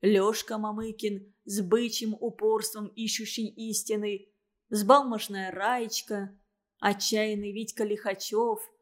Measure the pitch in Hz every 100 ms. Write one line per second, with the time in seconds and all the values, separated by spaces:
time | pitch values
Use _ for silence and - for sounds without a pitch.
0 | 190 208 196 220 - 220 214 214 226 214
1 | 214 202 196 _ - 202 185 220 240 -
2 | 220 208 233 - 214 220 214 214 208 -
3 | 220 - 214 - 214 - 226 208 - 214
4 | 208 196 - _ _ _ _ 208 202 277
5 | 269 220 - 196 190 190 202 247 226 -
6 | - 208 196 - _ _ _ _ 196 202
7 | - 220 214 208 208 202 220 - 214 208
8 | 214 196 - 208 233 214 - _